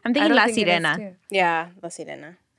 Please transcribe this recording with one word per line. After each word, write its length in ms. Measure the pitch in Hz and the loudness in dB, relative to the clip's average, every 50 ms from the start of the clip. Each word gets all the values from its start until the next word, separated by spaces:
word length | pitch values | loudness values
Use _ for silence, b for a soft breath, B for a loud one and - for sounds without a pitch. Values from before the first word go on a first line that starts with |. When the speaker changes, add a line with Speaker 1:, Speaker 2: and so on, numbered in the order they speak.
| b | b
Speaker 1:
I'm 60 | - | -2
Speaker 2:
I 20 | - | 0
Speaker 1:
thinking 160 | 196 202 214 | 2 2 4
Speaker 2:
don't 80 | - | 4
Speaker 1:
"la 80 | 233 208 | 4 4
Speaker 2:
think 120 | 240 220 | 4 2
it 100 | 226 196 175 | 0 2 2
is, 40 | 175 170 165 | 2 2 2
Speaker 1:
sirena." 100 | 151 151 | 0 -2
Speaker 2:
too. 200 | 185 214 190 180 _ _ - | -4 -6 -12 -16 _ _ -4
Speaker 3:
Yeah, 380 | 196 190 180 170 165 160 165 175 180 196 175 | 0 2 2 2 2 -2 -4 -8 -12 -14 -14
La 60 | 170 | -14
Sirena. 460 | - - 151 147 143 135 147 156 180 _ _ _ _ | -12 -12 -14 -14 -14 -16 -16 -18 -20 _ _ _ _